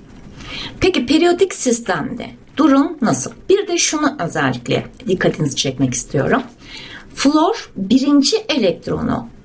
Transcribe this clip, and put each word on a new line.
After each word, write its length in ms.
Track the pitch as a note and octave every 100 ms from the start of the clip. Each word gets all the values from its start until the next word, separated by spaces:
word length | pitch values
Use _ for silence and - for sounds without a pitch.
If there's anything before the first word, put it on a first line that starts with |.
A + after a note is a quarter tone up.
| - - - - - - - -
Peki 260 | F#4 E4 A#3+
periyodik 480 | D4+ F4 F4 F#4+
sistemde 760 | - B3+ A#3 - E3 - - B1 - - -
durum 400 | D#4 C#4 E4 -
nasıl? 280 | G#3 - - - -
Bir 200 | G4+ G4
de 100 | F4
şunu 380 | - D4+ D4+ -
özellikle 680 | E3+ D#3+ C3+ B2 - B2+ - - -
dikkatinizi 480 | F#3 F3+ - D3 -
çekmek 380 | C#3 C3 C3
istiyorum. 480 | A#2+ - C#3+ - B3 - - - - - - -
Flor 560 | - C#4 D#4 E4+ A#4 - -
birinci 600 | F#3+ B3+ C#4+ C#4+ C#4 A4
elektronu 920 | - D4+ F#3+ E3 - D#3+ D#3 - - -